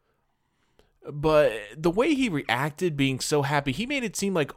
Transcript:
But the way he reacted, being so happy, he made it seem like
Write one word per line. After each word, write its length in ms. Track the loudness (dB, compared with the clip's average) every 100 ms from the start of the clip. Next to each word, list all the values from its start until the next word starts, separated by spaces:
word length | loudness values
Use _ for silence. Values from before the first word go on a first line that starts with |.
| _ _ _ _ _ _ _ _ _ _ -14
But 420 | -4 4 4 4 2 -8 -2
the 140 | 0
way 240 | 2 2
he 160 | 2 0
reacted, 680 | -2 0 0 0 -2 -2 0
being 220 | 0 0
so 220 | 0 0
happy, 300 | 2 0 -2
he 160 | -4 -4
made 160 | -4
it 120 | -4 -4
seem 200 | -2 0
like 160 | -2